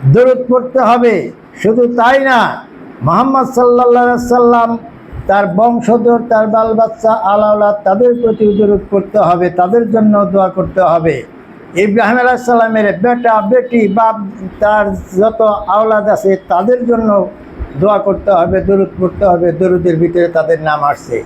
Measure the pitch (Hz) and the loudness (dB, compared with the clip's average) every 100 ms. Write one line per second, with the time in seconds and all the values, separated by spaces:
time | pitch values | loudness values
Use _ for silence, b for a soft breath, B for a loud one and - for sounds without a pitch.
0 | 135 175 254 254 - 254 247 262 226 240 | 4 4 4 2 0 -2 0 -2 2 2
1 | 240 202 123 - - - 196 233 240 240 | 2 0 -4 -12 -20 -6 -2 2 0 2
2 | 233 269 269 254 185 120 - - - - | 2 2 2 0 0 -4 -14 -20 -20 -8
3 | 127 180 254 269 247 240 247 240 247 240 | -2 0 0 0 -2 0 2 4 4 2
4 | 247 240 240 240 240 240 233 233 - - | 2 0 -2 2 4 2 0 -4 -10 -20
5 | - - - 196 202 175 233 240 - 233 | -18 -16 -2 0 0 2 0 0 0 0
6 | 240 233 240 220 214 220 226 220 226 220 | 2 0 0 0 0 0 0 0 -2 0
7 | 220 226 190 208 214 208 208 208 - 202 | -2 0 0 0 2 2 0 0 -2 2
8 | 240 240 233 214 214 202 208 202 - 202 | 2 2 -2 0 0 2 2 0 0 -4
9 | 190 214 170 175 180 175 180 233 226 220 | -2 0 0 2 0 0 0 0 0 0
10 | 214 208 196 190 185 185 190 170 175 165 | 2 2 0 0 -2 -2 -4 0 0 2
11 | 165 135 113 - - - - - 208 208 | 0 -4 -8 -20 -20 -20 -10 -2 0 2
12 | 214 247 247 247 240 233 226 220 208 175 | 0 2 0 0 0 0 2 0 0 0
13 | 226 240 240 220 196 247 - 240 214 190 | 0 0 0 0 2 0 0 0 0 2
14 | 226 214 196 - 190 - 208 208 202 185 | 0 -2 -8 -12 -16 -4 0 0 0 -4
15 | - 185 214 220 220 208 208 202 220 214 | -8 0 0 2 0 0 -2 0 0 0
16 | 202 196 190 190 - 180 202 247 233 233 | 0 0 0 -2 -2 -2 0 -2 0 -2
17 | 220 202 135 - - - - 139 190 202 | 0 0 -2 -8 -20 -14 -12 -2 0 0
18 | 196 190 202 185 170 185 180 196 190 - | -2 -4 0 0 0 -2 0 0 0 -2
19 | 185 - 202 175 175 160 185 180 175 160 | -6 -2 0 2 0 0 0 0 0 0
20 | 170 175 170 170 156 160 156 147 143 143 | 0 0 -2 -2 -2 -2 -2 -2 -2 -4
21 | - 117 | -6 -10